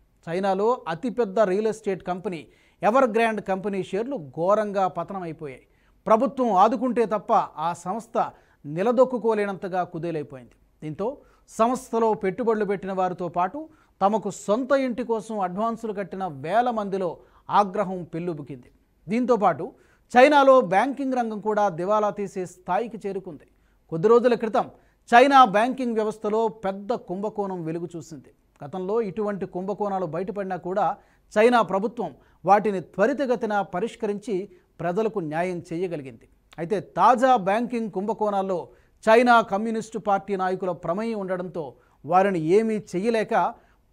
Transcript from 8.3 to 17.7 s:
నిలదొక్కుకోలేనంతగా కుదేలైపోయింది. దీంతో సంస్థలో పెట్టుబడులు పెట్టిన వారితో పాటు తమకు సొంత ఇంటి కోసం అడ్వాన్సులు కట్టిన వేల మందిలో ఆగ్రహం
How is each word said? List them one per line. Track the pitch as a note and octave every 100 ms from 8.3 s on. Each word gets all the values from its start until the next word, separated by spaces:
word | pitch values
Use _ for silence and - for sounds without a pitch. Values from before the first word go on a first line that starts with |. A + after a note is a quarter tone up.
| - _ _ C#3+
నిలదొక్కుకోలేనంతగా | D#3 G#3 B3 B3+ B3 A3 G#3+ G3+ F#3+ G3 F#3
కుదేలైపోయింది. | F3+ E3+ E3+ D#3 D3 C3+ A#2 _ _ _
దీంతో | D#3 D3 G#3 C#4+ _ _ _
సంస్థలో | - A3+ B3+ - A3+ A3+
పెట్టుబడులు | G#3+ F#3+ F#3 A#3 A3 G3+
పెట్టిన | G3+ F#3+
వారితో | F#3+ F#3 F3+ F3
పాటు | F3 F#3 C#4 D#4 _ _ _
తమకు | G3 G#3+ G3+
సొంత | - - G#3+ C4
ఇంటి | C#4 C4 A3
కోసం | A3 A3+ - G#3+
అడ్వాన్సులు | F#3 F3+ A3+ A3+ A3+
కట్టిన | G3 F#3+ F#3+ F#3+
వేల | C#3 D3 G3+ B3
మందిలో | A3 G3+ F#3+ F3+ C#3+ _ _ -
ఆగ్రహం | F3 G3+